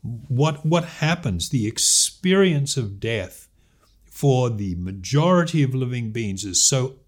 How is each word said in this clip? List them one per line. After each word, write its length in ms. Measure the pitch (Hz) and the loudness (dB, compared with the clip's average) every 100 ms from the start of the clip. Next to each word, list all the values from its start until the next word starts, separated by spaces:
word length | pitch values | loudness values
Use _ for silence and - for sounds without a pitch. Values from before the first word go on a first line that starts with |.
what, 640 | - 117 - 127 151 147 156 | -10 -12 -4 0 0 0 0
what 200 | 170 170 | 0 -2
happens, 640 | - 156 170 151 90 - | -2 -2 0 -2 -4 -2
the 180 | 131 107 | -2 -2
experience 1080 | - - - - - 180 190 190 151 139 - | -2 2 2 0 -2 0 4 4 2 0 -2
of 240 | 110 98 | -4 -6
death 480 | 113 113 90 - - _ _ _ _ _ _ | -4 -4 -6 -12 -20 _ _ _ _ _ _
for 440 | - 143 127 123 | -2 2 4 2
the 260 | 110 98 87 | -2 -4 -4
majority 840 | 90 98 90 139 170 180 170 160 | -6 -8 -2 2 4 4 4 2
of 140 | 135 131 | 2 0
living 360 | 127 123 113 | -4 -4 -4
beings 340 | 110 110 95 101 | -4 -4 -4 -2
is 160 | 87 | 2
so 380 | - 135 131 - | 2 2 -2 -6